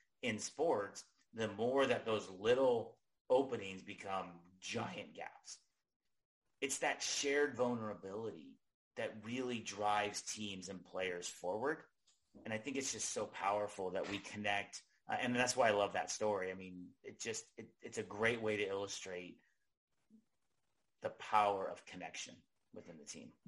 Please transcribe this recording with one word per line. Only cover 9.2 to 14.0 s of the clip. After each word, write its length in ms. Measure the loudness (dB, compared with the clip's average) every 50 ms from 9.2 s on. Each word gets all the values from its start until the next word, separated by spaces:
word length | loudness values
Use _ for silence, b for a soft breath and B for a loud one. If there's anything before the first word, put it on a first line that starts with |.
| -6
really 360 | -4 -2 -2 0 0 -2 -2
drives 640 | -4 -6 -2 2 4 4 6 4 4 2 -2 -4
teams 480 | -6 -6 -6 -6 -6 -6 -6 -8 -8 -8
and 140 | -10 -10 -10
players 440 | -6 -4 -2 -2 -2 -2 -4 -6
forward. 560 | -8 -8 -6 -4 -2 -2 0 0 0 -2 -2 -8 -16 _ _ _ _ _ _ _ _ -20 -12 -6
And 80 | -4 -4
I 40 |
think 200 | -4 -4 -2 -2
it's 160 | -2 -2 -2 -2
just 200 | -4 -4 -4 -2
so 120 | -2 -4
powerful 640 | -4 -4 -2 2 2 2 2 2 0 -2 -4 -4 -2
that 180 | -2 -2